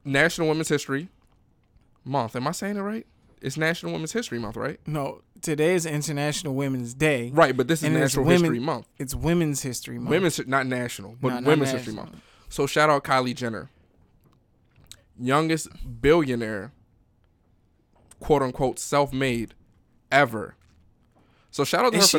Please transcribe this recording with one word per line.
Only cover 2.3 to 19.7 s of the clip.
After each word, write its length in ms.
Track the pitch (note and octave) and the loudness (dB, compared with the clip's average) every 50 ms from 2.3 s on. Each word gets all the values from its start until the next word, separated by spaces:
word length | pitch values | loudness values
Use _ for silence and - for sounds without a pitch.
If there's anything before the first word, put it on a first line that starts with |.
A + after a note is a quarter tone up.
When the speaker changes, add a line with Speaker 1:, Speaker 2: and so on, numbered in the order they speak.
| - | -4
Speaker 1:
Am 100 | B2 B2+ D3 | -4 -4 -4
I 40 | |
saying 240 | F3 - F#3+ G3 G#3 G3+ | -4 -4 -6 -6 -6 -6
it 40 | |
right? 260 | G3 G#3 A3 A3+ - - _ _ _ _ _ _ | -6 -6 -8 -8 -10 -14 _ _ _ _ _ _
It's 160 | - C3+ C3+ D3+ | -10 -8 -4 -2
National 340 | D#3 D#3+ E3+ - F3 E3+ E3+ | 0 0 -2 -2 -6 -8 -6
Women's 180 | D#3+ D#3+ D#3 - | -6 -6 -6 -6
History 240 | A3+ A#3 - - A#2 | -6 -6 -6 -8 -8
Month, 180 | A2+ G#2 A2 | -8 -8 -8
right? 240 | A2 A2 C#3+ - - _ | -6 -6 -6 -8 -8 _
Speaker 2:
No, 380 | - D3+ D3+ C3+ D3 - - _ _ _ - | -6 -6 -4 -4 -6 -8 -10 _ _ _ -10
today 320 | - E3+ D3+ C#3+ D3+ E3+ F#3 | -6 -4 0 2 2 4 2
is 120 | F3 D#3+ D#3+ | 2 0 -2
International 680 | D3 D3+ C#3+ D#3+ D3 C#3+ D3 D3+ C#3+ - - D3 C3 | -4 -4 -4 -4 -4 -2 -2 -2 -4 -4 -4 -4 -4
Women's 400 | C3+ C#3+ C3+ C3 B2+ A#2+ A#2 B2+ | -2 -2 -2 -2 -4 -6 -8 -4
Day. 380 | C3+ D#3 D#3 C#3+ B2 A#2+ A#2+ C#3 | 0 0 2 2 0 -2 0 4
Speaker 1:
Right, 240 | D#3+ D#3+ C3+ B2+ B2+ | 4 4 6 4 2
but 100 | B2+ B2 | 2 2
this 120 | E3 D3+ | 0 0
is 60 | - | 2
Speaker 2:
And 100 | - D#3 | 2 2
it's 60 | D#3 D3 C3 C3 | 2 2 2 2
Speaker 1:
National 100 | C#3 C3 | 2 4
Speaker 2:
women, 160 | E3 F3 F3 E3+ | 6 6 6 6
Speaker 1:
History 160 | D#3+ - A2+ | 4 2 0
Month. 280 | C3 D#3+ C#3 A2+ - - _ - | -2 -4 -4 -4 -8 -12 _ -10
Speaker 2:
it's 180 | C#3+ C3 - | -8 -8 -6
Women's 460 | B2+ C3 D#3 E3+ F3 E3 D3+ C#3+ - - | -4 -2 0 2 2 2 0 -2 -4 -6
History 340 | C3 B2 - - - A#2+ A#2+ | -6 -8 -8 -10 -10 -10 -8
Month. 120 | B2 - | -2 0
Speaker 1:
Women's, 360 | A#3+ - G3 D#3+ - - C3 E3 | 2 2 2 2 0 -2 -2 0
not 200 | C#3 C#3 C3 C3 | 0 0 0 0
national, 500 | B2+ B2 B2 A#2+ - - G2 G2+ A#2 B2 | -2 -4 -4 -6 -8 -10 -14 -16 -8 -4
but 100 | C3 B2+ | -2 -2
Speaker 2:
No, 40 | B2+ B2 | -2 0
not 40 | B2+ | 2
Speaker 1:
Women's 260 | C#3+ D#3 D3+ C3+ C3+ | 4 4 4 4 0
History 220 | C3 B2+ A#2+ A2 A2 | -2 -4 -6 -8 -10
Speaker 2:
national. 180 | - - - - | -10 -12 -14 -16
Speaker 1:
Month. 100 | - - _ _ _ _ - | -20 -20 _ _ _ _ -10
So 180 | - - C#3 C3+ | -4 -2 -2 0
shout 220 | - D3+ D3+ D#3 | 2 4 4 6
out 120 | D3 C#3 - | 4 2 2
Kylie 320 | D#3 C3+ C3 B2+ B2+ A#2+ | 2 2 2 2 0 -2
Jenner. 360 | - B2+ A2+ A2 F#2 - - _ _ _ _ _ _ _ _ _ _ _ _ _ _ _ _ _ _ _ _ _ _ - - - - _ _ _ - | -4 -6 -6 -6 -8 -12 -14 _ _ _ _ _ _ _ _ _ _ _ _ _ _ _ _ _ _ _ _ _ _ -20 -20 -20 -20 _ _ _ -6
Youngest 500 | B2 B2+ C3+ D3+ D#3+ D#3+ D#3+ D3+ - - - - - C3 A#2+ A2+ | -2 2 2 2 4 2 0 -2 -2 -8 -12 -12 -12 -12 -8 0
billionaire, 680 | A#2 C#3+ D#3+ F3 D3+ C3 B2 A#2 A2+ A2 A2 G2 G2+ C#3+ - _ _ _ _ _ _ _ _ _ _ _ _ _ _ _ _ _ _ _ _ _ _ _ _ _ _ _ - - | 4 6 6 6 4 2 -2 -4 -4 -4 -6 -8 -10 -12 -16 _ _ _ _ _ _ _ _ _ _ _ _ _ _ _ _ _ _ _ _ _ _ _ _ _ _ _ -20 -10
quote 220 | - - D3+ C#3 | 0 2 2 4
unquote, 380 | C3+ B2+ B2+ - C#3 B2+ - - | 4 0 0 -2 -2 -2 -2 -4
self-made 720 | - - D3 C#3+ C#3+ C3 C3 C3 C3+ C3 A#2+ A#2 G#2+ - - _ _ _ | -6 -2 0 0 0 0 -2 -2 -2 -2 -2 -2 -6 -8 -12 _ _ _